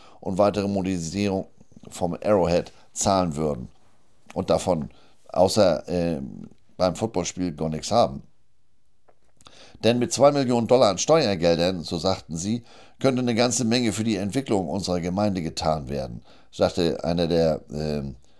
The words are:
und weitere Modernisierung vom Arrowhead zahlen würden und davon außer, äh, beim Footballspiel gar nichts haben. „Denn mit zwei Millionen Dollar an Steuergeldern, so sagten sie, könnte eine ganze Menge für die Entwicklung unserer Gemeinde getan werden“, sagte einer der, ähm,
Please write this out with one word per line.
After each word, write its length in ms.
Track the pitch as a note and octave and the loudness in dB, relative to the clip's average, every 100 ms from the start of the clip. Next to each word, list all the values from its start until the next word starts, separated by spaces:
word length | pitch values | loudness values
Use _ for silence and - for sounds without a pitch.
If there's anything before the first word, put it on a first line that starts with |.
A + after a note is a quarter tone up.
| - - | -20 -12
und 180 | - F#2 | -4 2
weitere 300 | G#2 G2 G2 | 4 2 -2
Modernisierung 800 | G2 F#2 F2+ D#2+ F#2+ G2+ F#2+ - - - - - | -2 -2 -2 -4 -2 -2 -2 -6 -16 -20 -20 -18
vom 280 | - F2 - | -6 -4 -2
Arrowhead 500 | - G#2 E2+ E2+ - - - | 2 2 4 0 -2 -12 -14
zahlen 420 | - G#2+ F#2+ F2+ | -4 0 2 0
würden 340 | D2 D#2 C2 A#1+ - - - - - - | -2 -4 -4 -10 -18 -20 -20 -20 -20 -10
und 140 | - F2+ | -6 0
davon 420 | D#2+ G2 E2 - - - - - | 0 2 -2 -4 -12 -20 -20 -4
außer, 600 | - F#2+ A2 F#2 D2+ - | 2 4 6 4 2 -2
äh, 320 | F2 E2+ D2+ C2+ G1+ G1+ - - - | -2 -2 -2 -8 -12 -18 -20 -18 -2
beim 180 | F2+ | -2
Footballspiel 580 | E2+ A2 F#2 E2 - F2+ | 0 -4 -4 -4 -4 -6
gar 160 | D#2 D#2+ | -4 -6
nichts 220 | D#2 - | -6 0
haben. 320 | A2 G#2+ C#2 - - - - - - - - - - - - - - - - | 2 2 -2 -16 -20 -20 -20 -20 -20 -20 -20 -20 -20 -20 -20 -20 -20 -20 -2
„Denn 160 | A2 A#2+ | 0 2
mit 140 | A#2 | 0
zwei 180 | - C#3 | 4 4
Millionen 380 | C#3+ B2 A#2+ A2 | 4 2 0 4
Dollar 220 | B2+ A2+ | 4 4
an 80 | F2+ | 2
Steuergeldern, 840 | - D#3+ A#2+ F#2 E2+ E2 F2 F#2 | 2 2 2 2 2 4 2 -2
so 160 | D#2 F2 | -6 -2
sagten 380 | F#2+ F#2 - D#2+ | -2 -2 -6 -6
sie, 260 | G2 A#2 - - - - | -4 -6 -8 -20 -20 -2
könnte 220 | C3+ B2+ | 0 0
eine 120 | B2 | 0
ganze 300 | A2+ B2+ - | 2 0 0
Menge 280 | A2+ A#2+ A#2 | 0 2 0
für 120 | G2 | 0
die 120 | A2+ G2 | -2 -2
Entwicklung 520 | G2+ C3+ C3+ G2+ D#2+ | -2 -4 0 -2 0
unserer 320 | F#2+ F2 F2+ | -4 -2 -2
Gemeinde 420 | F2 F#2 G#2 F#2 | -2 0 0 -2
getan 460 | D#2+ - D#2+ D#2 C2 | -4 -2 -2 -2 -4
werden“, 340 | C2+ C2 A1+ - - - | -6 -8 -12 -16 -20 -16
sagte 500 | - F#2 - E2 - | 0 0 2 0 0
einer 240 | D#2+ E2+ E2+ | -2 0 2
der, 360 | E2 D#2+ D2 - | 2 2 0 -6
ähm, 420 | D2 D2+ D2 C#2 B1 - | -6 -4 -4 -6 -12 -20